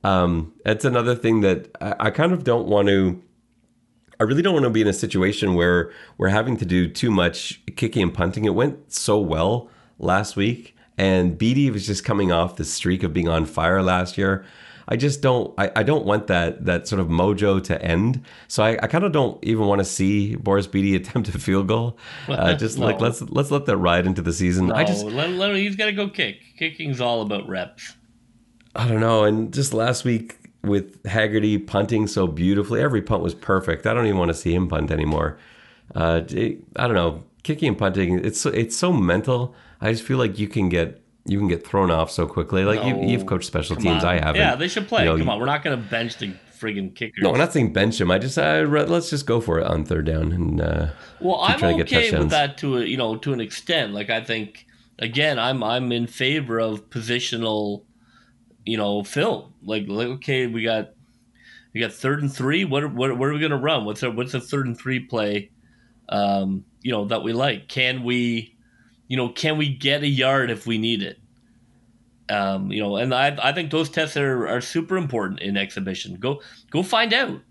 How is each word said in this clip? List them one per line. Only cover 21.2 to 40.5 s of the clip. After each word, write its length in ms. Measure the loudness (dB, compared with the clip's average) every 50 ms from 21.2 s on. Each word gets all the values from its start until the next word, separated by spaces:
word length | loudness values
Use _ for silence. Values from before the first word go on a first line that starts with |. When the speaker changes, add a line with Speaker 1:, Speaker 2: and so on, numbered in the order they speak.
| -2 -2
Speaker 1:
a 100 | -4 -4
field 300 | -2 0 0 2 2 2
goal. 280 | 0 0 0 -2 -6 -8 -16 -18 -16 -14 -8
Uh, 280 | -6 -2 0 2 2 2
Speaker 2:
<laughs> 20 |
Speaker 1:
just, 200 | 2 0 -4 -2
like, 220 | 0 0 0 0 2
Speaker 2:
No. 60 | 0
Speaker 1:
let's, 180 | -2 -2 -4
let's 300 | -10 -4 -2 -2 0 0
let 140 | 0 -2 0
that 100 | 0 0
ride 280 | 2 4 4 4 4 2
into 160 | 2 0 0
the 120 | -2 -2
season. 400 | 0 2 2 2 4 4 2 2
I 80 | 4 2
Speaker 2:
No, 60 | 2 2
Speaker 1:
just 160 | 2 0 -2
Speaker 2:
let, 260 | -4 -4 -2 -2 -2
let 200 | -2 0 0 0
him, 60 | 2 0
he's 180 | 0 0 -2
gotta 160 | -2 -2 -2
go 160 | 0 -2 -4 -4
kick. 300 | -2 -2 -4 -4 -4 -10 -18 -20 _ -6
Kicking's 420 | -6 -6 -6 -6 -6 -6 -4 -2
all 220 | 0 0 0 0
about 260 | -2 -2 -4 -4 -4 -6
reps. 460 | -6 -6 -6 -8 -10 -18 -20 -20 -20 _ _ _ _ _ _ _ _ _ _ _ _ _ _ _ _
Speaker 1:
I 140 | -2 0 0
don't 120 | 2 2
know. 220 | 2 4 4 4
And 320 | 4 4 4 2 -2 -2 -2
just 180 | -2 -2 0
last 320 | 0 0 0 0 0 0 0
week 320 | 0 0 0 -2 -8 -18 _ _ -20 _ _ -2
with 400 | 0 0 0 0 -4 -16 -12 _
Haggerty 500 | -2 0 0 0 2 2 2 2 2 2 0
punting 500 | -2 0 0 0 0 2 2 0 0 0
so 180 | 0 0 0
beautifully, 540 | 0 0 2 2 4 4 4 2 0 0 0
every 200 | 2 2 0 0
punt 200 | 0 0 -2 0
was 120 | 0 -2 -4
perfect. 520 | -4 -2 0 0 0 2 0 -4 -2 0
I 80 | 0 0
don't 120 | 2 2
even 120 | 2 2 2
wanna 160 | 2 2 0
see 180 | -2 0 0
him 140 | 2 2 2
punt 240 | 0 0 -2 0 0
anymore. 480 | 0 0 0 0 2 0 0 -2 -4 -8 -18 -20 -20 -20 -20 -20 -20 _ _ -10 -4
Uh, 280 | -2 0 2 2 0 -2 -2
it, 280 | -4 -2 -2 -2 -4 -6 -12 -12 -4
I 140 | -2 0 2
don't 80 | 2
know. 260 | 2 2 0 -2 -4 -12 _ _ _ _
Kicking 240 | -6 -4 0 0 0
and 100 | 0 2
punting, 460 | 0 0 2 2 2 2 2 0 0
it's 160 | -2 -4 -2
so, 100 | -4 -2
it's 260 | 0 0 -2 -2 -2
so 160 | -2 0 2
mental. 600 | 2 2 4 4 2 2 2 0 0 0 -2 -6 -8 -14 -20 -20 -14 _
I 120 | -2 -2
just 100 | -2 -2
feel 160 | -2 -2 0 0
like 180 | 0 0 0
you 120 | -4 -6
can 200 | -4